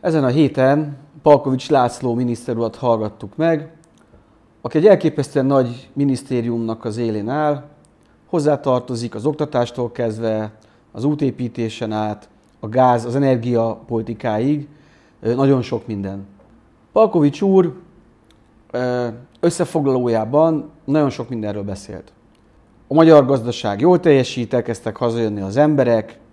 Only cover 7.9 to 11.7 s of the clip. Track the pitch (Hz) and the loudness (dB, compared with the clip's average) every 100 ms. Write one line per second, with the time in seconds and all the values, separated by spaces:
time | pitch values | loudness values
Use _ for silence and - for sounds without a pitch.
7.9 | _ _ _ _ 175 147 143 139 123 123 | _ _ _ _ -2 0 0 0 -2 -2
8.9 | 120 117 110 127 151 151 127 120 - 120 | -8 -8 -4 -4 -4 -4 -2 -4 -4 -8
9.9 | - 117 107 113 110 107 - _ _ _ | -4 -6 -4 -4 -4 -6 -12 _ _ _
10.9 | - 135 147 135 - 123 - 113 | -4 -2 0 -4 -4 -8 -6 -8